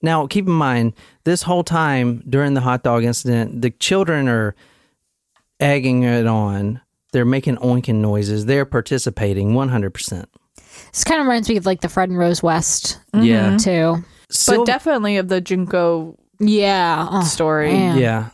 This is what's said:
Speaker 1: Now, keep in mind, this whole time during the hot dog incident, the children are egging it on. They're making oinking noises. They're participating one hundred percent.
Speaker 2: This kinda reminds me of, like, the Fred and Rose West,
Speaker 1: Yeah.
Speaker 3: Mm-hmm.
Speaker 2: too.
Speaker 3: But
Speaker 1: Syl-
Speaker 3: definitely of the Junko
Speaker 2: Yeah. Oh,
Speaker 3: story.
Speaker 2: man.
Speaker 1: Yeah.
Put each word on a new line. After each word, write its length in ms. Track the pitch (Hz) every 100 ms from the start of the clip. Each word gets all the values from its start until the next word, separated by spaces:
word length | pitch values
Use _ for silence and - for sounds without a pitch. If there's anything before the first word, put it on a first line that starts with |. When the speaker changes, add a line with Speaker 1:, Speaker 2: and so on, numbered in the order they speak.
Speaker 1:
Now, 240 | 160 160 143
keep 200 | 208 190
in 60 |
mind, 400 | 165 139 120 117 - - _ -
this 180 | 175
whole 200 | - 180
time 600 | 165 165 156 135 120 117 143
during 260 | 135 143 139
the 60 |
hot 220 | 127 123
dog 200 | 127 117
incident, 580 | 117 120 123 117 113 120
the 80 | 123
children 580 | - - 190 175 151 135
are 280 | 117 107 - _ _ _ _ _ _ _ _ _ -
egging 440 | 143 143 127 127
it 220 | 123 120 113
on. 540 | 110 104 101 101 120 _ _ _
They're 120 | 131 120
making 320 | 135 143 123
oinking 380 | 123 123 123 110
noises. 500 | 107 104 101 107 107
They're 200 | 139 139
participating 880 | 127 - 135 120 - 104 98 101
one 160 | 120 135
hundred 220 | 123 98
percent. 360 | - - 90 - _ _ - _ - -
Speaker 2:
This 100 | -
kinda 200 | - 320
reminds 260 | 269 233 214
me 80 | 214
of, 80 | 185
like, 160 | 185
the 80 | 160
Fred 200 | - 185
and 80 | 180
Rose 240 | 175 175
West, 580 | 170 160 160 - - - -
Speaker 1:
Yeah. 360 | 214 226 226 196
Speaker 3:
Mm-hmm. 80 | 202
Speaker 2:
too. 460 | 202 175 160 170 175 - -
Speaker 3:
But 40 | -
Speaker 1:
Syl- 300 | - 226 233
Speaker 3:
definitely 520 | 254 320 269 208 202
of 100 | 185
the 140 | 185
Junko 760 | 180 185 175 180 170 165 160 - _ -
Speaker 2:
Yeah. 680 | 214 214 202 196 170 156 170
Oh, 120 | 196
Speaker 3:
story. 480 | 170 - 156 156 151
Speaker 2:
man. 240 | 190 185 135
Speaker 1:
Yeah. 320 | 120 113 107